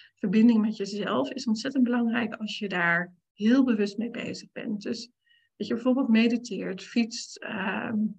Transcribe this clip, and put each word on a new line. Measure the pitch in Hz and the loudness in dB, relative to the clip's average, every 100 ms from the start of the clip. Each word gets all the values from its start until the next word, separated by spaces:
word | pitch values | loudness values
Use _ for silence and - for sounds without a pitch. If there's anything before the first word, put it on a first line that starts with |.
| - _ | -20 _
verbinding | 202 214 233 220 | 2 6 8 6
met | 214 214 | 2 -2
jezelf | 196 202 - 233 269 | -6 -4 -2 -2 -2
is | 262 233 | -4 -2
ontzettend | 214 277 277 | -2 -2 2
belangrijk | 240 240 233 233 220 | 2 2 0 0 -2
als | - 214 - | -6 -8 -8
je | 202 | -6
daar | 185 170 170 175 _ _ | -2 2 0 -2 _ _
heel | _ 214 269 | _ 4 4
bewust | 262 208 208 - | 4 2 0 -2
mee | 233 | -6
bezig | - - - - | -6 -8 -10 -12
bent. | - 233 208 | -12 -8 -6
Dus | - 226 240 _ _ _ _ _ | -6 -8 -10 _ _ _ _ _
dat | 208 | -6
je | |
bijvoorbeeld | 233 254 254 226 | -2 0 0 4
mediteert, | 220 233 233 - 185 180 190 | 4 4 2 -4 -8 -6 -8
fietst, | - 240 226 - - - | -4 -2 -2 -6 -12 -14
ehm, | - 190 190 - - 214 214 | -10 -6 -4 -4 -2 -2 -2